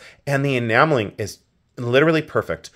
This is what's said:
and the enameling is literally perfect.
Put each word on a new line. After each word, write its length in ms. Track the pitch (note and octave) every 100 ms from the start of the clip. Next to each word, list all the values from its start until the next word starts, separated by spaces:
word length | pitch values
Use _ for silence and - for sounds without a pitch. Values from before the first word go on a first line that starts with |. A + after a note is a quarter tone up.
| - - -
and 180 | C#3
the 140 | C#3 B2+
enameling 560 | A#2 A#2 D#3+ C3 G2 -
is 180 | G2+ - _ _ _ -
literally 460 | A#2+ C3 D#3+ D#3+
perfect. 480 | D3+ A2+ G2 D#2+ -